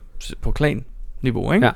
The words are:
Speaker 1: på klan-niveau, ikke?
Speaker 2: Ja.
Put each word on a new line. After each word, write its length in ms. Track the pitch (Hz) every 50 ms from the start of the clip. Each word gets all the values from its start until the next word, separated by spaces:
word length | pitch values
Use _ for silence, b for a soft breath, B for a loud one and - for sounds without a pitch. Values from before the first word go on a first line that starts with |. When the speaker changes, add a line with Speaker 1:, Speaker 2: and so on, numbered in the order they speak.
| - - - - - - - -
Speaker 1:
på 100 | - -
klan-niveau, 1000 | - - 147 147 - - - - - - - - - - 127 127 - - 92 -
ikke? 140 | 160 214 131
Speaker 2:
Ja. 60 | 117 -